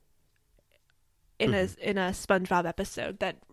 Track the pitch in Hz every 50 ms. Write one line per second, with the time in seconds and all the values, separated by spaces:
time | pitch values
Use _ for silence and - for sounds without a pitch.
0 | _ _ _ _ _ _ _ _ _ _ _ _ _ _ _ _ _ _ _ _
1 | _ _ _ _ _ _ _ - 208 - 208 190 185 185 - - - 202 196 196
2 | 185 180 185 - - - 196 185 185 - 185 175 160 165 - - 196 - - -
3 | - - 196 - 202 185 - - - _